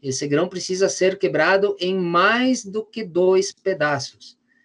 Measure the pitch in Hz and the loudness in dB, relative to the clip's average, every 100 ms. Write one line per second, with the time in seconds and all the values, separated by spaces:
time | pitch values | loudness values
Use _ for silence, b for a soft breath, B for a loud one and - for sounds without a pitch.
0 | 139 127 147 143 180 185 - 185 185 - | -6 -6 0 0 0 -4 -6 0 0 2
1 | 185 190 180 151 156 196 202 202 180 190 | 0 0 -2 0 2 2 2 -2 -2 -2
2 | 175 170 190 233 254 247 202 202 214 - | 0 2 2 2 2 0 -4 -8 -8 -10
3 | 185 165 185 190 190 - - 185 147 143 | -4 2 4 4 0 -4 -6 -2 0 -2
4 | 127 _ - _ _ _ | -6 _ -20 _ _ _